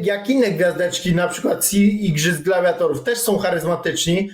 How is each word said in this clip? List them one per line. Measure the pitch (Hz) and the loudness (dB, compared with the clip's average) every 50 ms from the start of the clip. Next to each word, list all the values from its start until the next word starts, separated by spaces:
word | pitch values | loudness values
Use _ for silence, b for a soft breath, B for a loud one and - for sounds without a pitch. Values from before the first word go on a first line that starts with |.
jak | 175 202 202 202 202 247 | -2 -2 -2 -2 -2 0
inne | 269 269 240 202 | 2 2 2 2
gwiazdeczki, | 165 156 180 175 165 160 180 175 175 - - 180 165 | 2 2 0 0 2 0 -2 -2 -2 -4 0 0 2
na | 175 175 | 2 2
przykład | 170 - - - - - - - | -2 -4 -2 -2 -2 -2 0 -2
z | - 196 | 0 2
Igrzysk | 202 202 208 208 214 202 175 151 147 156 175 165 147 | 4 4 4 2 2 0 0 0 2 0 0 0 0
Gladiatorów, | 151 185 185 175 180 175 160 - 175 156 139 - - | 0 0 0 2 2 2 2 2 0 0 0 -2 -2
też | 240 240 233 | -4 -2 -2
są | - 220 196 | 0 0 0
charyzmatyczni, | - 196 180 175 165 156 170 170 165 - 165 - - - 165 175 190 202 196 | 0 0 0 -2 -2 -2 -2 -4 -2 -2 -4 -4 -2 0 0 0 0 0 -4